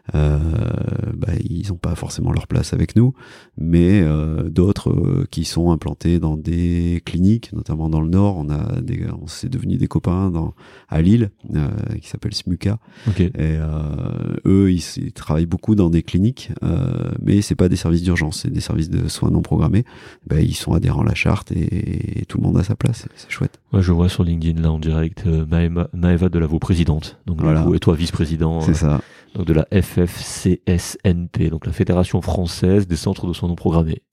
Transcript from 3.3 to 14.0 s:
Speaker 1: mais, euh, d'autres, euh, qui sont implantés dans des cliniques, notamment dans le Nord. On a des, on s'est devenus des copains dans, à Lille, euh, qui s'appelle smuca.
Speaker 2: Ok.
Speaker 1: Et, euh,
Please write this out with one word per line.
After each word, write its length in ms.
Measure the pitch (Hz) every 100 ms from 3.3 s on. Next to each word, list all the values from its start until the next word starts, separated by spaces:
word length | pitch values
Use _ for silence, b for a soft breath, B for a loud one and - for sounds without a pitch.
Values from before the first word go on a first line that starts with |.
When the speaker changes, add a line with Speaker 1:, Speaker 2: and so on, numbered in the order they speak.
| B B -
Speaker 1:
mais, 420 | 80 85 87 101
euh, 480 | 80 76 78 80 -
d'autres, 400 | 87 95 98 -
euh, 340 | 90 90 90 92
qui 140 | -
sont 260 | 82 - 85
implantés 480 | 82 76 76 82 85
dans 180 | 80 78
des 640 | 78 85 87 87 85 85
cliniques, 480 | - 87 92 117 -
notamment 380 | 113 - 78 80
dans 100 | 78
le 80 | 80
Nord. 300 | 92 101 92
On 120 | 73
a 300 | 73 76 87
des, 260 | 82 87 85 82
on 60 | 87
s'est 220 | - -
devenus 280 | - 98 -
des 100 | 76
copains 420 | - - 90 95
dans, 220 | 82 80 - B B B
à 140 | 78
Lille, 280 | 85 117 104 - -
euh, 140 | 76 71 - - 110
qui 60 | -
s'appelle 260 | - -
smuca. 460 | - - 87 98 113 B B B
Speaker 2:
Ok. 100 | 98
Speaker 1:
Et, 120 | 87 -
euh, 1000 | 78 78 78 78 76 73